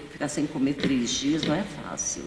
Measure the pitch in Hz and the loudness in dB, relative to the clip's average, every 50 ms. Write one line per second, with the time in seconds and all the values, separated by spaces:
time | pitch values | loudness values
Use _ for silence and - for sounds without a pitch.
0 | - - - - 147 147 - 165 143 151 - 143 131 139 147 143 - 135 139 127 | -12 -12 -8 -4 -4 -2 0 0 0 0 2 2 2 2 2 2 2 2 4 4
1 | 120 113 - - 135 139 156 160 143 - 147 170 214 - - - - 90 - - | 2 2 0 0 2 2 2 2 2 2 2 2 0 -2 -6 -8 -8 -6 -6 -4
2 | - - - - - | -4 -4 -4 -4 -6